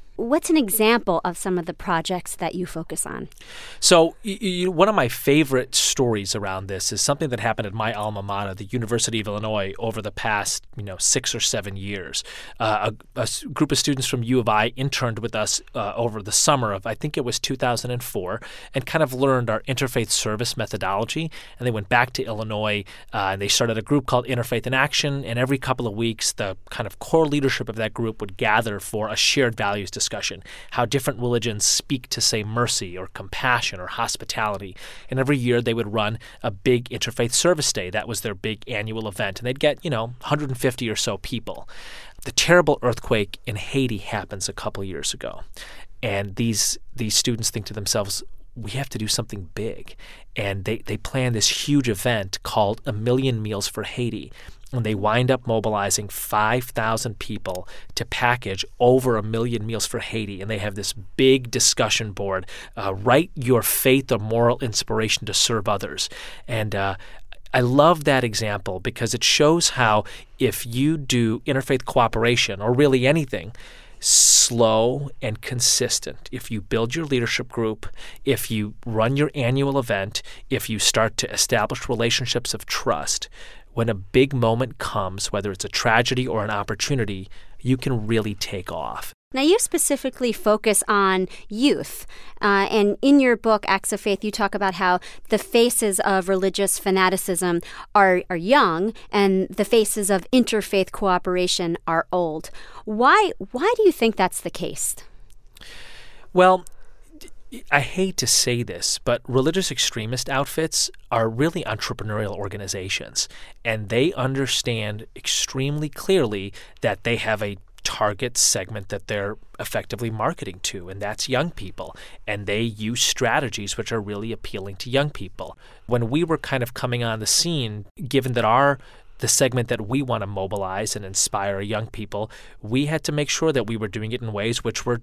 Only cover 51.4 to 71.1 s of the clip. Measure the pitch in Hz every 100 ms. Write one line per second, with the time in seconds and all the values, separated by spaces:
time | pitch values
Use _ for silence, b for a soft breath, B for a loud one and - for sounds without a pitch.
51.4 | - - - 143 123 98 127 117 90 -
52.4 | - 117 101 113 - 104 117 127 135 113
53.4 | 107 101 - - 101 - 120 107 - B
54.4 | B B - 123 107 104 104 117 127 127
55.4 | 117 113 107 104 101 104 104 - - 107
56.4 | 110 123 123 - 110 113 113 104 - 104
57.4 | - 90 - B B - 113 - 123 123
58.4 | 104 95 - - 123 131 127 113 107 113
59.4 | 117 110 107 110 - 117 - 113 104 98
60.4 | 101 107 104 101 98 - 98 - 131 135
61.4 | 120 120 - - 113 - 110 95 98 95
62.4 | - B B - 98 95 113 135 170 -
63.4 | 120 120 - - 135 135 131 113 107 117
64.4 | 117 120 120 101 - 110 110 - 107 101
65.4 | - 113 104 101 101 71 - B B B
66.4 | - 113 107 101 98 95 B B - -
67.4 | - 131 123 139 156 170 147 135 120 104
68.4 | 107 104 98 92 - - 113 117 - -
69.4 | 147 170 - - 113 107 B B B -
70.4 | 123 - 120 120 147 160 135